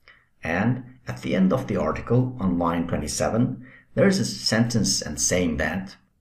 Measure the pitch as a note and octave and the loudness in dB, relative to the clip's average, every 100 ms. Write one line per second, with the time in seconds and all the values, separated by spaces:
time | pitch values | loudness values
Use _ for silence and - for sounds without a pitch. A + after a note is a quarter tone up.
0 | - - _ _ - F2 A2+ B2+ - - | -20 -20 _ _ -4 0 0 0 -6 -14
1 | - - B1+ E2+ F#2+ - - F#2+ D#2 D2+ | -12 -8 -2 2 4 2 0 -2 -2 -4
2 | - A#2+ B2+ - F#2+ F2 E2+ E2+ E2 D#2 | 2 2 2 0 -2 0 0 0 0 -2
3 | D2 - D#2 A2 C3 - - - _ - | -2 -2 0 2 0 -2 -12 -20 _ 2
4 | F#3+ F#3+ - - - G#2+ A#2+ - F#2+ - | 4 4 0 -2 0 2 2 2 0 0
5 | - D2 - F2+ F2 D2 D2+ F#2+ F#2 - | -4 -4 0 0 0 0 -2 -4 -8 -14
6 | _ _ | _ _